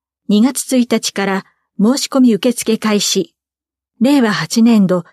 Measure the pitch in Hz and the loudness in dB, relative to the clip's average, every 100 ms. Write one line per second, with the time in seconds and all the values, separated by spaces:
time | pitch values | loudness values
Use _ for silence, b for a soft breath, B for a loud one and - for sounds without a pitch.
0 | _ _ - 208 247 262 - 262 233 226 | _ _ -2 0 0 -2 -4 -2 0 -2
1 | - - 196 190 - _ _ - 202 294 | -4 -6 -4 -6 -8 _ _ -2 -2 0
2 | - 269 254 202 254 240 - 220 220 208 | -2 2 2 2 -2 -2 -4 -4 -2 -2
3 | 190 196 - _ _ _ _ _ _ _ | -2 -4 -6 _ _ _ _ _ _ _
4 | 233 285 226 170 160 - 233 220 185 180 | 0 2 2 -2 -4 2 4 4 2 0
5 | b | b